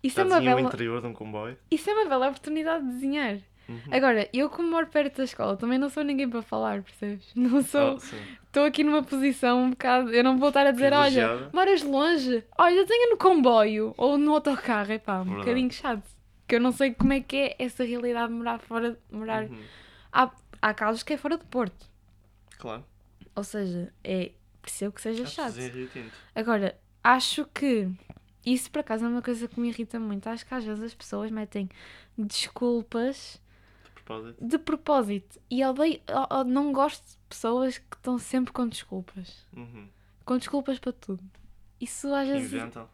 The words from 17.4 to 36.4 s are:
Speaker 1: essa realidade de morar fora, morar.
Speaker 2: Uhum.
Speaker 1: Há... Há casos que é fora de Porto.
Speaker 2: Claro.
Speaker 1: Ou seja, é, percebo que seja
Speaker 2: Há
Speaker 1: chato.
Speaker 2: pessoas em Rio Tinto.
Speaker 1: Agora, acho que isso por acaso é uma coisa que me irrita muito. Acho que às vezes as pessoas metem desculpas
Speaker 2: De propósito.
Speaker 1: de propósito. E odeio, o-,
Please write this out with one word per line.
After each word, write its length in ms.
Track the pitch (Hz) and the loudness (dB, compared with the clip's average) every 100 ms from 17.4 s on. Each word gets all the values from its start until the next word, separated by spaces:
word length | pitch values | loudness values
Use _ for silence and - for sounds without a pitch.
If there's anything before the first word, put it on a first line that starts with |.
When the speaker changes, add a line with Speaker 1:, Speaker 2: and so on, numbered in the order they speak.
| 277 - | -2 -2
Speaker 1:
essa 260 | 254 - 247 | -8 -4 -4
realidade 420 | 240 240 233 233 | -2 -2 -2 -4
de 60 | 233 | -4
morar 220 | 233 233 | -6 -6
fora, 400 | - 226 233 226 _ | -6 -4 -4 -6 _
morar. 360 | 214 220 220 214 | -12 -6 -6 -6
Speaker 2:
Uhum. 180 | 113 107 - - - - | -12 -18 -20 -20 -20 -4
Speaker 1:
Há... 180 | - 254 - _ - | 0 0 -2 _ -4
Há 120 | 214 | -2
casos 280 | 214 214 226 | 0 -2 -2
que 120 | - | -4
é 40 | 302 | -4
fora 200 | 294 330 | -2 -4
de 80 | - | -4
Porto. 420 | 254 208 - - _ _ _ _ _ _ - | -4 -4 -6 -20 _ _ _ _ _ _ -16
Speaker 2:
Claro. 240 | 123 113 143 _ _ _ - - | -12 -12 -14 _ _ _ -14 -10
Speaker 1:
Ou 80 | 202 | -8
seja, 460 | 214 196 175 175 _ | -6 -6 -6 -8 _
é, 280 | - 185 180 _ _ _ | -6 -4 -4 _ _ _
percebo 300 | - - 202 | -14 -8 -8
que 80 | - | -6
seja 220 | 220 226 | -8 -6
Speaker 2:
Há 20 | 190 | -6
Speaker 1:
chato. 200 | 214 269 120 | -6 -8 -6
Speaker 2:
pessoas 100 | 127 | -10
em 40 | |
Rio 160 | 123 127 | -8 -12
Tinto. 240 | 131 113 - - - | -12 -16 -18 -12 -6
Speaker 1:
Agora, 420 | 226 220 196 - _ _ | 0 0 0 -6 _ _
acho 420 | - 254 254 - 294 | 4 4 2 -4 -6
que 440 | - 285 233 185 185 _ - _ _ - | -2 0 2 0 -6 _ -20 _ _ -2
isso 240 | 247 - | -2 -2
por 100 | 302 | -6
acaso 260 | 294 220 233 | -4 -4 -2
é 20 | |
uma 140 | 240 | -2
coisa 240 | 247 233 233 | -2 -4 -6
que 120 | - | -4
me 100 | 240 | -4
irrita 300 | 226 226 233 | -4 -8 -6
muito. 280 | 220 202 220 | -6 -6 -6
Acho 180 | 226 - | -10 -8
que 80 | |
às 100 | 254 | -8
vezes 200 | 214 214 | -6 -8
as 100 | 226 | -10
pessoas 380 | - - 208 220 | -12 -10 -8 -6
metem 360 | 220 208 208 190 - - - - - | -8 -8 -6 -8 -10 -20 -20 -16 -8
desculpas 1300 | 208 - - - 247 240 220 226 247 277 - - _ _ _ _ - | -6 -6 -8 -4 -2 0 -2 -4 -4 -4 -14 -20 _ _ _ _ -20
Speaker 2:
De 40 | - | -20
propósito. 420 | - 110 113 120 240 | -12 -12 -12 -10 -4
Speaker 1:
de 100 | 311 | -4
propósito. 840 | 311 302 - 285 208 202 - - _ | -2 -6 2 2 2 -4 -8 -20 _
E 140 | 247 269 | 0 0
odeio, 340 | 262 320 - - - 269 | 2 0 0 -4 -4 -2
o-, 40 | 269 | -2